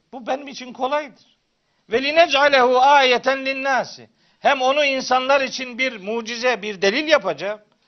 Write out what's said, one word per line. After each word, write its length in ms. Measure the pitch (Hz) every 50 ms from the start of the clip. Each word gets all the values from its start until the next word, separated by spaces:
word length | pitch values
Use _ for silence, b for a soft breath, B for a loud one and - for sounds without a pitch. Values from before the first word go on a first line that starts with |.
| _ _
bu 140 | - 262 226
benim 220 | 226 262 277 294 277
için 240 | 240 - 247 247
kolaydır. 640 | 226 - 262 262 294 294 302 262 - _ _ _ _ _ _ _ _ _ _ _ _ _ _ -
Ve 120 | 202 247
linec'alehu 760 | 269 285 302 330 339 320 277 269 285 294 285 262 247 254 254 254
ayeten 680 | 254 277 294 285 269 254 247 233 - 262 269 269 262
linnâsi. 640 | 269 269 269 269 277 269 240 190 - - - 117 - _ _ _ _ _ _
Hem 220 | - 226 285 262
onu 220 | 254 262 277 302 294
insanlar 560 | 277 269 262 - - 254 254 254 262 277 277
için 380 | 269 247 - - 262 254 240 226
bir 220 | 262 262 240 208
mucize, 640 | 180 202 226 233 226 214 240 233 233 254 240 202
bir 200 | 190 214 208 180
delil 260 | 185 196 214 285 311 208
yapacağım. 520 | - - 185 190 156 139 165 202 214 208 _ _ _ _ _